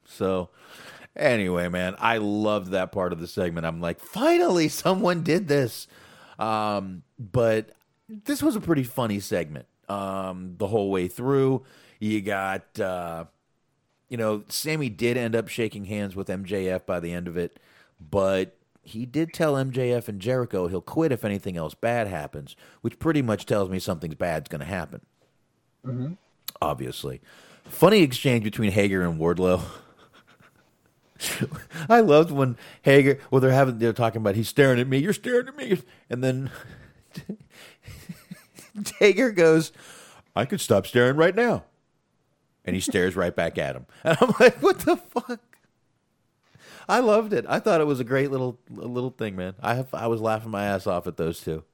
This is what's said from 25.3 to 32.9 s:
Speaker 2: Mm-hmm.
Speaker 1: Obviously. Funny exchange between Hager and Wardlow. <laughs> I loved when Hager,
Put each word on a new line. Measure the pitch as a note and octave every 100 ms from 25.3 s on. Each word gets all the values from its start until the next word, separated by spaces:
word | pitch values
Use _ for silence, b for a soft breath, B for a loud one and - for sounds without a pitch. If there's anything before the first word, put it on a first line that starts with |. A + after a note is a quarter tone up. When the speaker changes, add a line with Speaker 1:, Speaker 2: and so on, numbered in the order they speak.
| _ _ _ _ _ C3
Speaker 2:
Mm-hmm. | B2 C3 F#3 _ _ - -
Speaker 1:
Obviously. | D#2 C#2 C2 - C#2 B1+ B B B B -
Funny | - E3+ G#3+
exchange | D#3 B2 C#3+ A#2+
between | G#2+ G#2 G#2+
Hager | G2+ G2+ F#2+
and | F2+ D#2+
Wardlow. | E2 E2+ F2+ F#2 F2
<laughs> | - - _ _ _ _ _ - _ _ _ _ _ _ _ - - - - - E3 D#3
I | A#3
loved | A3 D3 E3
when | C#3 C3+ A#2 B B
Hager, | -